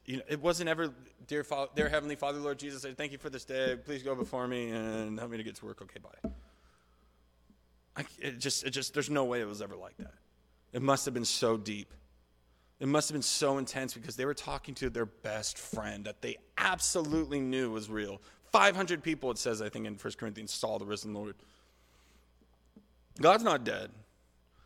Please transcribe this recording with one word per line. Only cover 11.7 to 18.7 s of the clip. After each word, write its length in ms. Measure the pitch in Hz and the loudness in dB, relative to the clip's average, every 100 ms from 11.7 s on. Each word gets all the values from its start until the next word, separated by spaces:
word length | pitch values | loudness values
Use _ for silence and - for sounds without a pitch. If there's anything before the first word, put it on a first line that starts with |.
| 104 - - - _ _ _ _ _ _ - | -6 -8 -16 -20 _ _ _ _ _ _ -4
It 80 | 131 | 2
must 200 | 151 147 | 4 4
have 60 | |
been 80 | 151 | 0
so 380 | - - 143 139 | 0 2 2 2
intense 340 | 127 131 131 | 0 -4 -4
because 220 | 120 113 113 | -6 -8 -2
they 100 | 135 | -2
were 80 | |
talking 400 | 143 - 143 - | -2 -4 -6 -6
to 160 | 127 131 | -4 -2
their 160 | 117 110 | 0 -2
best 540 | - 110 107 107 - | -4 -6 -4 -4 -6
friend 440 | - 113 107 104 104 | -6 -6 -4 -6 -8
that 180 | - | -6
they 140 | 120 - - - | -6 -6 -6 0
absolutely 840 | 190 180 - 180 151 160 147 143 | 2 2 2 2 2 2 2 0
knew 300 | 131 131 123 | 0 0 0
was 220 | 110 107 | -2 -4
real. 280 | 107 101 101 - - - | -4 -4 -6 -14 -20 4
Five 240 | 220 202 | 8 8